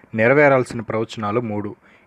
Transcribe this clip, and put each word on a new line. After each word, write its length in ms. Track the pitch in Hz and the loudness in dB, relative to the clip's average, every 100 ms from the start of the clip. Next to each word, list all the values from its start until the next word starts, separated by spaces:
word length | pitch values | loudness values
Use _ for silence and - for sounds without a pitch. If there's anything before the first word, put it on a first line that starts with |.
| _ 110 | _ 0
నెరవేరాల్సిన 680 | 113 139 147 131 123 120 | 2 6 4 4 0 -8
ప్రవచనాలు 600 | 107 110 117 - 104 110 | -8 -6 -6 -8 -6 -4
మూడు, 340 | 117 104 101 - _ _ | -4 -6 -8 -14 _ _